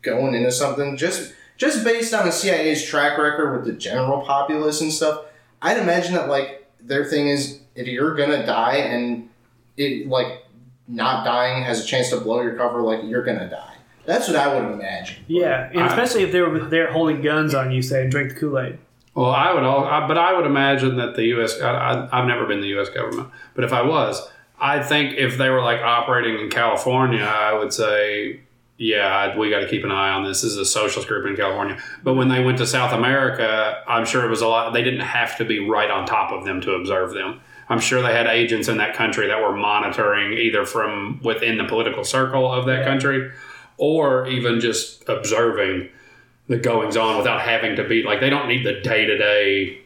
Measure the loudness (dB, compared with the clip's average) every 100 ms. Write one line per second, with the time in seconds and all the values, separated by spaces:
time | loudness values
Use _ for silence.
0 | -2 0 0 0 0 0 -2 -2 -4 -2
1 | -2 -4 -10 -16 -20 _ 0 2 0 0
2 | 0 0 0 0 0 2 2 0 -2 0
3 | 0 2 0 0 -2 -2 -6 -8 -6 -2
4 | 0 -2 0 0 0 0 0 0 -2 0
5 | -2 -2 -8 -20 _ _ -2 0 2 0
6 | 0 -2 0 -2 -2 -10 -20 _ -4 -2
7 | 0 0 0 0 -2 -10 -20 -10 -8 -2
8 | 0 2 0 0 0 0 2 0 0 -2
9 | -2 -6 -10 _ _ _ _ -6 -4 -4
10 | -2 0 -2 -6 -18 -20 -20 _ -12 -2
11 | 0 0 0 0 0 0 -2 -4 -2 0
12 | 0 -2 0 0 -2 0 -2 0 0 -2
13 | -2 -2 -2 -4 -6 -10 -14 -20 -20 _
14 | -2 -2 2 2 2 0 -2 -6 -8 -8
15 | -10 -14 -2 0 2 0 -2 0 2 2
16 | 2 2 2 2 2 0 0 0 2 2
17 | 0 0 0 0 2 0 0 -2 0 0
18 | 0 0 -2 -4 -4 -2 -4 -10 _ _
19 | _ -2 2 2 2 2 2 2 2 0
20 | 0 2 4 2 2 2 4 4 2 0
21 | -2 0 2 2 0 0 -2 0 0 -2
22 | 0 0 2 0 0 -2 -2 -2 -2 -4
23 | -6 -6 -10 -16 -12 -4 0 2 2 2
24 | 0 -4 -10 -20 -20 _ 0 0 0 0
25 | 0 0 -2 2 2 2 2 0 2 2
26 | 2 0 0 -2 -2 0 2 2 2 2
27 | 2 2 0 2 2 0 -2 0 2 2
28 | 0 -2 -6 -10 _ _ _ _ 0 2
29 | 2 0 0 0 0 0 0 -4 -2 0
30 | 0 0 -2 -2 -2 -2 -2 0 0 -2
31 | -4 -4 -4 -2 -2 -2 -4 -6 -12 -6
32 | 0 2 2 4 2 2 0 0 0 2
33 | 2 2 2 0 0 2 0 -2 -2 0
34 | 2 0 0 2 2 2 2 0 0 -2
35 | -2 -2 -2 -2 -2 -2 0 0 2 0
36 | 0 0 0 -4 -4 -4 -2 -2 0 -2
37 | -2 -4 -6 -8 -16 -20 -4 -2 2 2
38 | 4 2 4 2 2 0 0 0 0 0
39 | -2 0 0 2 0 0 0 0 0 0
40 | 2 2 0 0 2 2 0 -2 -2 -4
41 | -6 -4 -2 -2 0 -2 -2 0 0 -2
42 | -2 0 0 2 2 0 0 0 2 2
43 | 2 0 -2 -12 -20 -20 -20 -2 0 2
44 | 4 2 0 -2 0 2 0 -2 -6 -10
45 | -4 -4 0 2 2 2 0 -2 -6 -14
46 | -20 -20 _ _ _ 0 2 0 2 0
47 | 2 2 2 0 0 0 0 -2 0 0
48 | 2 2 2 2 0 0 0 -4 0 0
49 | 2 2 2 4 2 2 -2 -6